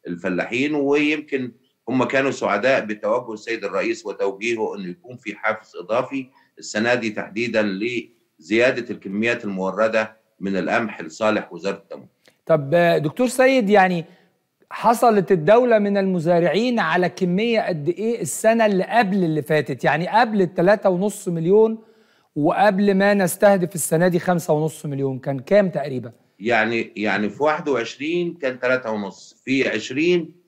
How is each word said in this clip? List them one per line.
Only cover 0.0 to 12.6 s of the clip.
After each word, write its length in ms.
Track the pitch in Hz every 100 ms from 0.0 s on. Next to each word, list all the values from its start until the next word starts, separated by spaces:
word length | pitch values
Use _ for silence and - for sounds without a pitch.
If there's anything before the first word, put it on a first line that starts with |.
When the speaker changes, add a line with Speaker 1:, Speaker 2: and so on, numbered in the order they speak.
| -
Speaker 1:
الفلاحين، 680 | 87 95 90 - 120 147 151
ويمكن 760 | 139 147 147 151 151 139 123 _ _ _ -
هم 140 | 127
كانوا 280 | 117 135 139
سعداء 540 | 113 101 101 123 131 107
بتوجه 480 | 104 104 123 123
السيد 320 | 107 - 113 98
الرئيس 400 | 95 101 110 101
وتوجيهه 720 | - 98 95 113 113 101 98
إنه 140 | 92
يكون 280 | 90 123 123
في 180 | 107 -
حافز 400 | 110 110 - 78
إضافي 520 | 90 113 131 135 127 _ _ -
السنة 340 | - 104 117
دي 160 | 123 110
تحديدا 520 | 104 - 98 120 110
لزيادة 1200 | 104 95 117 120 - _ _ _ 80 110 123 123 113
الكميات 560 | 92 98 101 117 120 107
الموردة 720 | 92 95 92 110 110 107 _ _ _
من 180 | 98 95
القمح 440 | 78 113 113 101
لصالح 520 | 80 - 107 101 -
وزارة 220 | 87 92 92
التموين. 320 | _ 73 64 _ _ _ -
Speaker 2:
طب، 240 | 156